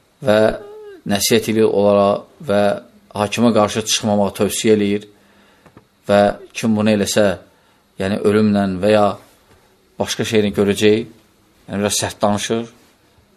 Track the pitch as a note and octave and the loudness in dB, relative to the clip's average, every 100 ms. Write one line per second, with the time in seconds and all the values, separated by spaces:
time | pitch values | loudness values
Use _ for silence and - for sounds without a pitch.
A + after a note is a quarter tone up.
0 | _ _ C#3 G#2+ A2 - - G#4+ G#4 - | _ _ 0 2 2 0 -10 -18 -20 -12
1 | - G2+ - A#2 A2 A2 A2 G2 G2+ G2+ | -6 -2 0 0 0 0 2 2 2 4
2 | G2+ G#2 - - D3+ G2+ G2+ G#2 - _ | 2 0 -6 -14 -4 0 0 -2 -10 _
3 | _ G2+ G#2 A2 A#2+ G#2+ G#2 A2+ - - | _ -6 -4 0 2 2 0 -2 -4 -4
4 | A2 G#2 G2 - G2 - A2 G#2+ G2+ G2+ | -2 0 0 -2 -4 0 0 2 0 -4
5 | - _ _ _ _ _ - - _ _ | -8 _ _ _ _ _ -20 -20 _ _
6 | - G2+ G2+ - - - A#2 G#2+ G#2+ G#2 | 0 2 2 0 -10 -6 -2 0 2 0
7 | G2 A#2 G2+ E2+ - _ _ _ _ - | 0 2 0 0 -10 _ _ _ _ -8
8 | G2 G#2 G#2 G#2 G#2+ G2+ G2 F#2 G2+ G#2+ | -4 -2 0 2 2 2 -2 -2 2 2
9 | G2+ F#2+ - _ _ _ _ _ _ - | 2 -2 -14 _ _ _ _ _ _ -8
10 | G2 - A2 G#2+ G2+ G2+ G2+ F#2+ G#2+ A2 | -6 -6 -2 0 0 0 0 2 2 2
11 | A#2+ - _ _ _ _ - G2 G#2 - | -2 -16 _ _ _ _ -10 -4 -4 -2
12 | G2+ - G#2+ G#2 - A2+ A#2 - _ _ | -6 -2 -2 -2 -2 -4 -6 -16 _ _
13 | _ _ _ | _ _ _